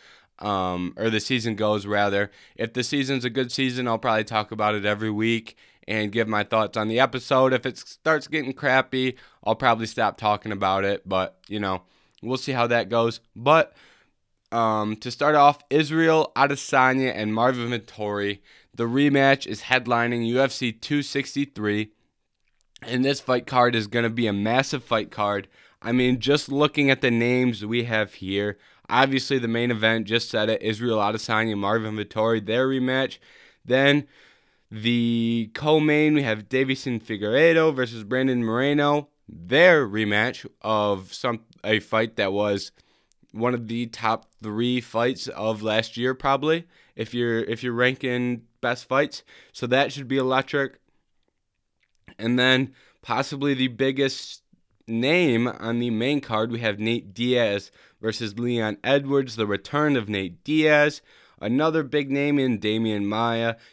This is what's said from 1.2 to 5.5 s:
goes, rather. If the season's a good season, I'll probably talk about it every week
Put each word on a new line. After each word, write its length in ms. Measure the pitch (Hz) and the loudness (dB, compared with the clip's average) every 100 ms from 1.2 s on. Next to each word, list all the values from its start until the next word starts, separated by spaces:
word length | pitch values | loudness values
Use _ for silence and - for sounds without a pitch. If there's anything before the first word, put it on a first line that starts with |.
| - 127 117 104 | -2 -4 -2 -2
goes, 300 | 107 107 101 | 0 0 0
rather. 460 | 104 104 98 101 - - - | 0 2 2 -2 -6 -16 -8
If 160 | 113 | -6
the 100 | 123 | -6
season's 400 | 123 143 135 135 | -4 -2 -2 -2
a 60 | 123 | -4
good 220 | 117 127 | -4 -4
season, 360 | 127 131 123 123 | -2 -4 -2 -2
I'll 120 | 113 | -2
probably 240 | 123 110 | 0 0
talk 280 | 107 113 104 | 0 -2 -4
about 220 | 107 107 | -2 -2
it 100 | 107 | 0
every 280 | 101 104 110 | -2 -2 -2
week 440 | 104 113 117 - | -2 0 -2 -4